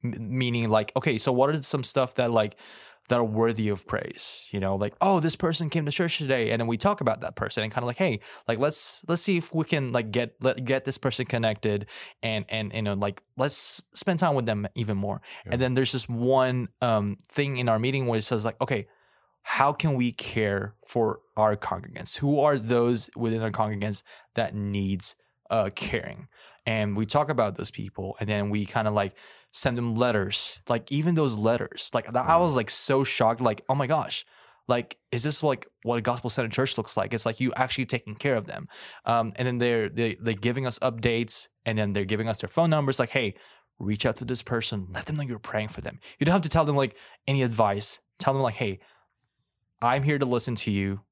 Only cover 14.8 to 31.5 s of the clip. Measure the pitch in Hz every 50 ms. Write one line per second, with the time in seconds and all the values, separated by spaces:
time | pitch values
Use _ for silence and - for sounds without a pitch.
14.8 | 117 104 107 98 98 101 101 127 - - - - - - - 123 131 127 127 127
15.8 | 131 120 - 131 - - 123 113 120 127 131 135 131 127 127 127 120 - _ _
16.8 | - 120 113 107 104 101 98 - _ _ - - 143 139 139 123 123 120 113 110
17.8 | 113 127 131 139 131 120 113 110 104 - 123 110 104 113 - _ - - 135 107
18.8 | - _ _ _ _ _ _ _ _ _ _ _ _ - - - 135 143 147 -
19.8 | - 160 143 123 123 120 110 - - - - 113 107 104 101 98 98 101 - _
20.8 | _ - - 123 113 107 - - _ _ _ - 107 107 107 104 - - - 90
21.8 | - - - - - - - - 143 143 147 147 139 151 147 135 107 113 123 120
22.8 | 120 120 123 113 - - _ - 117 117 113 113 113 110 104 - 110 107 107 101
23.8 | 101 107 101 - - _ - - - _ _ - 113 95 - 107 101 101 101 101
24.8 | 98 95 98 90 - - - _ _ _ _ _ _ - 101 117 104 98 - -
25.8 | - - - 113 - - - - - - _ _ - - - _ _ - 110 110
26.8 | 107 104 101 101 110 104 - 147 151 143 151 120 113 104 98 - 95 - - -
27.8 | 107 98 _ - 95 95 - - 107 98 107 104 101 101 101 107 101 95 - 120
28.8 | 110 107 104 104 101 98 - - - - - - _ _ - - - 139 120 120
29.8 | 120 117 113 113 123 123 117 107 98 98 104 - - - - - _ - 120 117
30.8 | 113 - 139 143 156 175 175 160 156 135 113 104 104 110